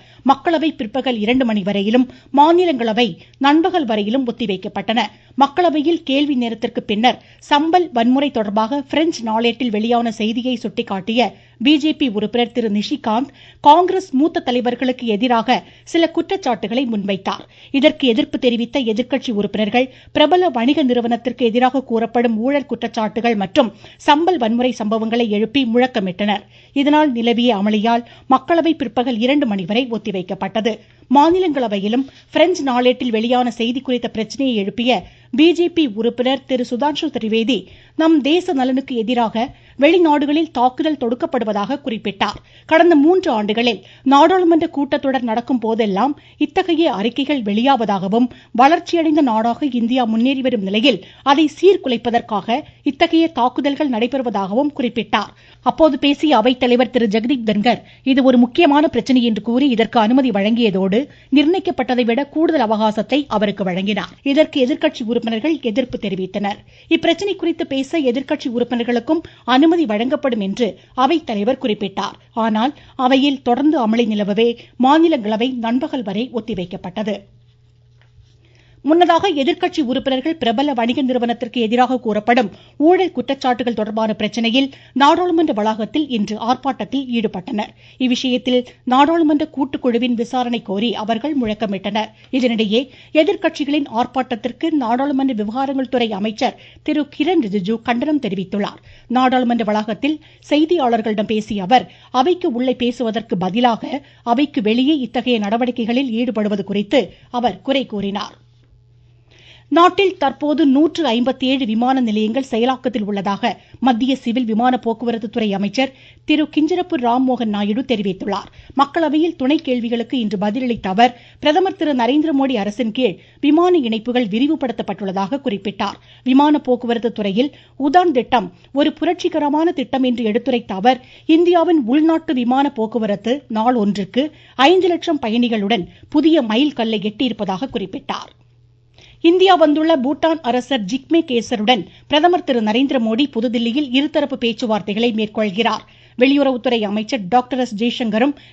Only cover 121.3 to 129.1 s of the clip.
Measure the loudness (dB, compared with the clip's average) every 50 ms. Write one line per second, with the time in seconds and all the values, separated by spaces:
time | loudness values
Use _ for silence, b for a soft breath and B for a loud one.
121.3 | B B 0 2 2 2 2 0 -2 -2 -2 -2 0 0 0 2 2 2 2 2
122.3 | 0 0 0 0 -2 -2 -4 -4 -4 -4 -4 -4 -2 0 0 0 -2 b b b
123.3 | b b 2 4 4 4 4 4 4 2 2 0 -4 -4 -4 -2 -2 -2 -2 0
124.3 | 0 0 0 0 0 -2 -4 -4 -6 -6 -6 -8 -8 -6 -6 -6 -4 -4 -4 -4
125.3 | -6 -6 -4 -6 -6 -6 -6 -8 -8 -6 -6 -8 -8 b b b b b b 2
126.3 | 4 4 4 4 2 2 0 -2 -2 -2 -2 -2 -2 -2 -2 -4 -4 -4 -4 -2
127.3 | 0 0 -2 -2 b b b b b -4 -2 2 4 4 4 4 2 0 0 0
128.3 | 0 0 0 -2 b b b b -2 0 0 0 0 -2 -2 -2